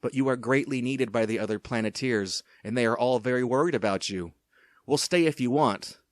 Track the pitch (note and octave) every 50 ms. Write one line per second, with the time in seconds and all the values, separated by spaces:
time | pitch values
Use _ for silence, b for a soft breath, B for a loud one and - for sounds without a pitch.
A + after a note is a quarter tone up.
0 | - B2 - C3 C3+ C3 B2+ B2+ A#2 A#2 C3 C#3 - - C#3+ C3 A#2+ B2+ C3+ C3
1 | B2+ A2+ G2+ A#2+ A2+ G#2+ A2 A2 G#2+ G#2 A2 G#2 _ - B2+ A#2 A2 A2 - -
2 | - C3 B2 G#2+ G2 F#2 - - - b b b b G#2+ A2+ B2 A#2+ A2+ A#2 -
3 | A#2+ B2+ B2+ B2 G#2+ B2+ B2+ B2+ B2+ A#2+ B2 C3+ D3+ F3 D#3 A#2 F#2 G#2+ G2 F#2+
4 | - - G2+ F#2 F2 E2 - _ _ b b b b b b b b - C#3 C#3+
5 | - - F3+ F3 E3+ D#3 D3 - C3 B2 B2 D3 D#3 B2 G2+ - - - - _
6 | _ _